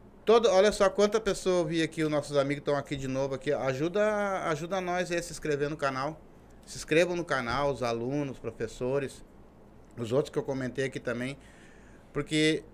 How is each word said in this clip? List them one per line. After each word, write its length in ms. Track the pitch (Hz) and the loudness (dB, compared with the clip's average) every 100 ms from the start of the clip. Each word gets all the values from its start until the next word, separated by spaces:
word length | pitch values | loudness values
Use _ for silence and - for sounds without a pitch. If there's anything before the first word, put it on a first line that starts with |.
| - - | -20 -2
Todo, 240 | - 233 214 | 6 6 6
olha 240 | 180 208 | 6 6
só 180 | 196 196 | 6 2
quanta 300 | 190 208 214 | 4 2 2
pessoa 400 | 214 180 190 180 | 0 -2 2 2
eu 40 | |
vi 180 | 156 165 | 2 0
aqui, 200 | 160 156 | 0 0
os 80 | 156 | 0
nossos 260 | 151 143 143 | 0 0 0
amigos 280 | 139 143 | 0 0
tão 120 | 143 143 | 0 -2
aqui 200 | 139 143 | -2 -6
de 100 | 135 | -4
novo 300 | 131 139 135 | -2 -2 -4
aqui. 160 | 147 | -2
Ajuda, 880 | 131 131 131 165 196 214 208 202 190 151 | -2 0 0 0 0 0 0 -2 -2 -2
ajuda 320 | 151 170 190 | -4 -4 -4
nós 300 | 180 180 170 | -2 -2 -2
aí 60 | 170 | -2
a 40 | |
se 80 | 170 | -4
inscrever 380 | 156 156 143 147 | -6 -2 -2 -2
no 60 | 151 | -2
canal. 440 | 139 131 143 156 - - - - | -2 -2 -4 -6 -16 -20 -20 -20
Se 120 | - - | -16 -10
inscrevam 380 | - 156 175 | 2 4 4
no 100 | 175 | 0
canal, 460 | 165 135 120 127 143 | -2 -2 0 0 0
os 100 | 123 | 0
alunos, 520 | 120 117 120 147 143 | -2 -2 -2 -2 -4
os 60 | 120 | -6
professores, 840 | 117 - 113 - 127 139 131 - - - - - - - - - | -10 -6 -8 -4 -2 -2 -4 -10 -20 -20 -20 -20 -20 -20 -16 -8
os 140 | 113 | -2
outros 200 | 131 - | 0 0
que 60 | 151 | -4
eu 40 | |
comentei 420 | 143 135 127 123 135 | -4 -4 -4 -4 -4
aqui 120 | - | -4
também. 400 | - 120 127 143 - - - - - - - | -6 -4 -6 -8 -16 -20 -20 -20 -20 -20 -10
Porque 520 | 143 147 156 156 156 - | -8 -2 2 2 2 -4